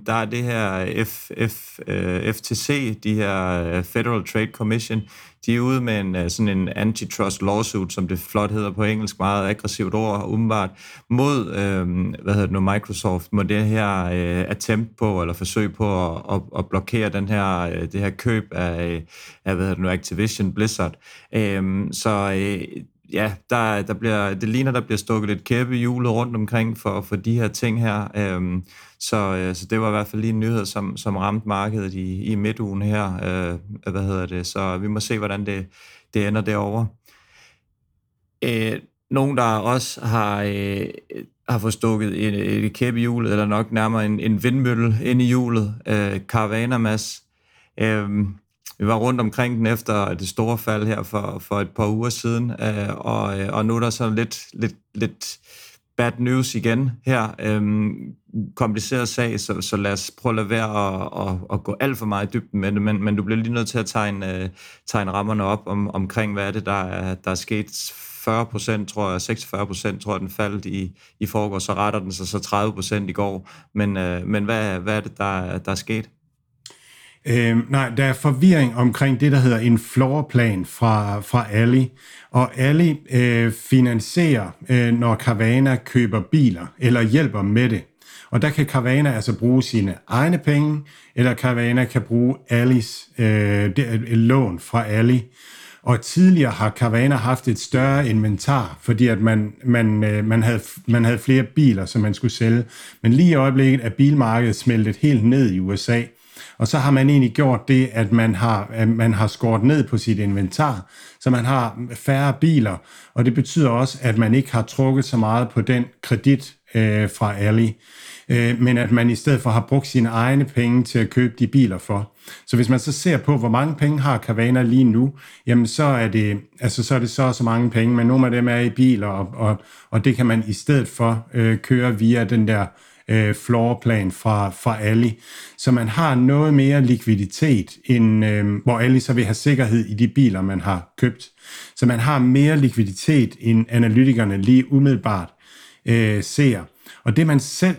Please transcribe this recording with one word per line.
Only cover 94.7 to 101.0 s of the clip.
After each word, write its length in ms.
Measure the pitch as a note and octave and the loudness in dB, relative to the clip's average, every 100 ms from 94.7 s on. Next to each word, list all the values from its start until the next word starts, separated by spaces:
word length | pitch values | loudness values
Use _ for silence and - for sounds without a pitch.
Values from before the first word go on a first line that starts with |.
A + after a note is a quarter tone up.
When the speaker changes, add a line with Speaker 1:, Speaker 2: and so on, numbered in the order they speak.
| A#2 G#2+ | -4 0
Speaker 2:
Ali. 380 | G#2+ A#2 B2+ A2+ _ - - - - | 2 4 2 0 _ -20 -20 -20 -6
Og 180 | - A#2+ | 0 0
tidligere 520 | - E3+ F#3 F3 B2 | 0 4 6 6 4
har 180 | G#2 A2 | 2 -2
Carvana 460 | - A#2+ A2+ C3+ C3 | 0 2 4 2 2
haft 320 | A#2 B2+ B2 | 0 0 0
et 100 | G2+ | -2
større 500 | - B2+ C3+ C#3 B2+ | -2 0 2 2 2
inventar, 680 | A2 G#2+ G2 - C#3 F2 - | 2 2 0 0 0 -2 -4
fordi 260 | - A2+ B2 | -2 2 4
at 140 | G#2 | 4
man, 320 | A2+ A2 G#2 - | 4 2 0 -4
man, 400 | B2+ A#2+ A2 G#2+ | 0 2 4 2
øh, 200 | G#2+ G#2 | 2 0
man 180 | A2 A2+ | 2 2
havde, 180 | A2+ A2 - - - | 2 0 -4 -8 0
man 180 | A#2 | 2